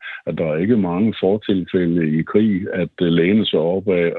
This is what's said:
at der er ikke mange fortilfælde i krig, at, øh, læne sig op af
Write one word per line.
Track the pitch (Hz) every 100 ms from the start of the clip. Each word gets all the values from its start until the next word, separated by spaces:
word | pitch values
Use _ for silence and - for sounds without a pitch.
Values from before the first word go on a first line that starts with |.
| - - -
at | 78
der | 82
er | 78
ikke | 98 120
mange | 92 87 110 98
fortilfælde | 95 107 - 98 85 95 85 87 78 78
i |
krig, | 80 104 110 95 98
at, | - 82 -
øh, | 87
læne | 85 85 107 101
sig | 90
op | 82 95 101
af | 90 85